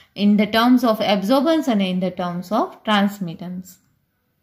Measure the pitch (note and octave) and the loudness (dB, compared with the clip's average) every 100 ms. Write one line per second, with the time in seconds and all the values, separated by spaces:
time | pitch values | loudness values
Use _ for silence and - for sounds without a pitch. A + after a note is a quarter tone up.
0 | _ - G#3 G#3 G#3 A3 A#3+ B3 B3 G#3+ | _ -2 2 2 2 2 4 4 2 0
1 | - G3 G3 C4+ D4 D#4+ C#4 G#3 F#3 F#3 | 0 0 2 2 2 0 0 0 0 -2
2 | F#3 F3+ F3 F3 F3+ A3 F#4 - - G#3 | -4 -4 -6 -8 -4 -4 -4 -6 -2 0
3 | G3+ G3+ F3 D#3+ F3 F3+ - - _ _ | 0 -2 -10 -10 -12 -12 -14 -20 _ _
4 | _ _ _ _ | _ _ _ _